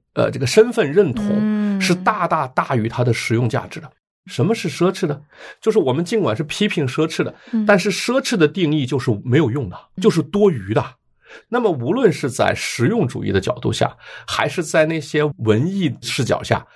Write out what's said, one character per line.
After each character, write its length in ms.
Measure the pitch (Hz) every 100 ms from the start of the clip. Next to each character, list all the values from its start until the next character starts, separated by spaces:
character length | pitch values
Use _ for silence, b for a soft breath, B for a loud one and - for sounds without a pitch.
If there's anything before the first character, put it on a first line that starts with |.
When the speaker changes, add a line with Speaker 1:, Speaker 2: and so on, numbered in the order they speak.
| _ -
Speaker 1:
呃， 140 | 110
这 80 | 123
个 80 | 131
身 280 | 226 240
份 180 | 233 151
认 220 | 165 180
同， 120 | 120 208
Speaker 2:
嗯。 500 | 208 214 214 208 196
Speaker 1:
是 160 | 190 180
大 320 | 190 214 170
大 180 | 160 131
大 280 | - 160 127
于 140 | 110
它 160 | - 123
的 80 |
实 220 | 113 - 117
用 120 | 123
价 180 | 120 -
值 120 | -
的。 100 | - _ _ _ -
什 200 | - 170
么 80 |
是 160 | 226 165
奢 220 | - 175
侈 160 | 180 160
的？ 120 | 143 - B B B
就 120 | 220
是 80 | 214
我 120 | 135
们 140 | 131 175
尽 160 | 226
管 160 | 143 110
是 60 |
批 240 | 151 - 208
评 180 | 180 135
奢 220 | 139 160
侈 160 | -
的， 100 | - B B
Speaker 2:
嗯。 140 | 226 214
Speaker 1:
但 140 | 196
是 120 | 202
奢 300 | 180 - 262
侈 160 | 269 214
的 100 | 151
定 240 | 196 160
义 140 | 151 123
就 140 | 139
是 100 | 127 104 120
没 140 | 131
有 100 | 139
用 180 | 139 101
的， 60 | 85 - -
Speaker 2:
嗯。 60 |
Speaker 1:
就 80 | 190
是 120 | 165
多 300 | - 202 202
余 200 | 135 95
的。 140 | 113 - - _ _ B B B
那 120 | 240
么 120 | 220
无 200 | 143 117
论 220 | 233 226
是 160 | 131 139
在 240 | - 98 -
实 320 | - - 120
用 200 | 233 131
主 180 | 101 101
义 60 |
的 100 | 98
角 120 | - -
度 140 | 113
下， 180 | 101 120 - B B -
还 200 | - 117
是 140 | -
在 220 | 156 170 156
那 160 | 165
些 220 | - 151 151 -
文 280 | 110 107 165
艺 240 | 196 160 120
视 220 | - -
角 200 | 113 -
下， 200 | - - -